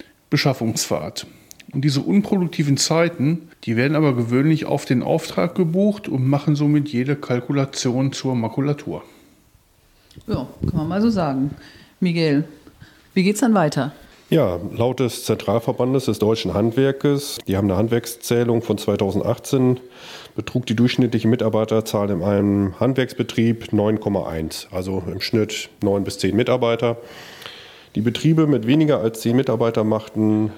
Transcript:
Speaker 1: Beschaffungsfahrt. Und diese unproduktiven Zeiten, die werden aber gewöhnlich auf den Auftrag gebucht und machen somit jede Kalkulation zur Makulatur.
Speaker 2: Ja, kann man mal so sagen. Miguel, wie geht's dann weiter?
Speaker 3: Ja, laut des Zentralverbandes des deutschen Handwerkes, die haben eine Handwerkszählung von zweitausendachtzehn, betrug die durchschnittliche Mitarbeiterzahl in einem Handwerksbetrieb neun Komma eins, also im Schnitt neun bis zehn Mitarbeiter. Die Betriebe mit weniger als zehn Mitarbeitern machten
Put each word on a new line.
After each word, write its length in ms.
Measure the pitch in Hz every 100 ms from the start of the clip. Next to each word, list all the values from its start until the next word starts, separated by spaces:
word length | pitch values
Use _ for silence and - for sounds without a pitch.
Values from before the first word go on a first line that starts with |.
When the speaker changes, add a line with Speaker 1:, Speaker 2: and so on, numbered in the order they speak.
| - _ _
Speaker 1:
Beschaffungsfahrt. 960 | 147 147 123 113 - - 76 78 - - - - - -
Und 100 | 139
diese 160 | 143 131
unproduktiven 800 | - 202 202 196 170 - 143 135
Zeiten, 720 | - 160 170 170 135 170 - -
die 120 | - 113
werden 200 | 135 156
aber 200 | 151 120
gewöhnlich 480 | 117 123 151 156
auf 220 | - 139 -
den 160 | 123
Auftrag 520 | - 160 - - 175
gebucht 540 | - 175 180 208 208 -
und 180 | 135 127
machen 300 | 143 156 147
somit 320 | 147 147 143
jede 280 | 120 127 139
Kalkulation 1000 | - 123 120 143 135 - 127 123 135
zur 200 | 135 135
Makulatur. 680 | 127 113 - 139 143 - 76 - - _ _ _ _ _ _ _ _ _ - -
Speaker 2:
Ja, 200 | 202 131 - -
kann 80 | 160
man 100 | 156
mal 140 | 190
so 80 | 233
sagen. 400 | 202 151 135 143 - - - - _
Miguel, 440 | 180 170 160 143 156 - - - - _ _
wie 120 | 196
geht's 160 | 185 208
dann 120 | 247
weiter? 400 | 208 - 147 135 - - - _
Speaker 3:
Ja, 280 | 160 107 87 101
laut 280 | 107 120 127
des 240 | 123 -
Zentralverbandes 800 | - 107 - 110 - - 127 135
des 160 | 120 104
deutschen 340 | 107 113 92
Handwerkes, 840 | 101 117 117 135 135 147 139 143 - -
die 80 | 95
haben 120 | 101
eine 80 | 92
Handwerkszählung 840 | 113 117 - - - 120 120 117
von 160 | 113 104
zweitausendachtzehn, 1000 | - 101 98 98 - 120 - 135 127 127 - - - - - -
betrug 300 | - 127 -
die 100 | 113
durchschnittliche 500 | 123 - 123 113 113
Mitarbeiterzahl 840 | 123 110 107 110 110 110 107 101
in 120 | 92
einem 560 | 95 101 101 101 98 90
Handwerksbetrieb 920 | 120 131 123 - 113 - 117 113 -
neun 260 | 107 104 107
Komma 300 | 107 98 76
eins, 400 | 80 80 - -
also 320 | 92 92 95 87
im 80 | 87
Schnitt 480 | - 113 104 - - -
neun 220 | 101 98
bis 160 | 95 -
zehn 160 | 95 101
Mitarbeiter. 600 | 120 123 117 117 120 117 - - - - - - - - - -
Die 60 |
Betriebe 440 | 113 113 151 160 151
mit 220 | 127 110
weniger 320 | 151 151 135
als 220 | 113 -
zehn 120 | 117
Mitarbeitern 540 | 123 131 113 117 113 107
machten 640 | 110 - 110 107 107 107